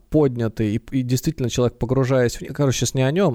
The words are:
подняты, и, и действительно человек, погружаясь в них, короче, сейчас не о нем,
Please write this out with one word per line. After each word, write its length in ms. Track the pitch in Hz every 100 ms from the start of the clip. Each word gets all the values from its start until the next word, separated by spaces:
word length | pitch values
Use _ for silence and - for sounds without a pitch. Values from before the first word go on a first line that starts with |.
| -
подняты, 640 | 156 143 120 113 - 107
и, 80 | 113 -
и 100 | 135
действительно 480 | 123 127 165 156 120
человек, 280 | - 120 -
погружаясь 600 | 120 131 127 131 120 -
в 40 |
них, 100 | -
короче, 240 | 143 143 120
сейчас 140 | 120
не 80 | 131
о 100 | 131
нем, 220 | 165 185